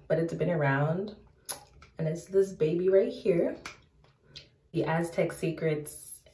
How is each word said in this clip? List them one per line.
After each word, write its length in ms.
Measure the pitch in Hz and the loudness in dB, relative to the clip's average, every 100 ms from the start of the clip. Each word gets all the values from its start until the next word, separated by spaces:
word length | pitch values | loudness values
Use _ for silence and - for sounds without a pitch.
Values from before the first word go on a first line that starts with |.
| - | -2
but 140 | 160 | 0
it's 120 | 170 | 0
been 180 | - 160 | -2 0
around. 680 | 170 139 135 147 170 214 - - _ - - - - - - | 0 2 2 0 0 -4 -10 -20 _ -10 -10 -12 -20 -16 -6
And 80 | 160 | -4
it's 200 | 170 - | -4 0
this 260 | 190 190 | 2 2
baby 360 | 190 156 175 185 | 2 0 2 4
right 220 | 190 247 | 6 4
here, 460 | 254 214 170 269 - - - _ _ - _ _ - - _ _ | 0 2 2 2 -2 -12 -16 _ _ -20 _ _ -20 -20 _ _
the 140 | 165 | -4
Aztec 480 | 156 160 170 - 165 | 0 0 0 0 -2
Secrets 880 | - 165 156 160 151 151 - - - - | -2 -4 -2 0 -2 -4 -12 -14 -16 -8